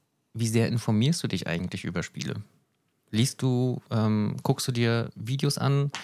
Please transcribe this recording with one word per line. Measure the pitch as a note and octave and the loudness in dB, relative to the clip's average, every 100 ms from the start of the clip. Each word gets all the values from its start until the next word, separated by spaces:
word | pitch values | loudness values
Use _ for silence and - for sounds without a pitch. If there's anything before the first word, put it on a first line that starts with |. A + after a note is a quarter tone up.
| _ _ _ | _ _ _
wie | A2 A2+ | -4 0
sehr | A#2 A#2 | 2 2
informierst | A#2+ - G#2+ C3 E3+ | 0 2 2 4 2
du | - | -2
dich | F#2 - | -4 -2
eigentlich | E2+ F2+ F#2+ | -4 -4 -6
über | - F2+ | -4 -4
Spiele? | D#2+ - C2+ G#2+ - _ _ _ _ _ - | -6 -8 -6 -6 -10 _ _ _ _ _ -4
Liest | G#2+ C3 - | 0 0 2
du, | C3 B2 B2+ - - | 0 2 0 -2 -2
ähm, | A2 A2 G#2+ G#2 - | 0 2 2 0 -2
guckst | - C3 - | 0 0 0
du | |
dir | A#2+ A#2 A#2 - | 0 2 2 -2
Videos | - A2 C#3 C#3+ - | -6 -6 0 0 0
an? | B2 C#3 C#3+ - | 2 2 2 -4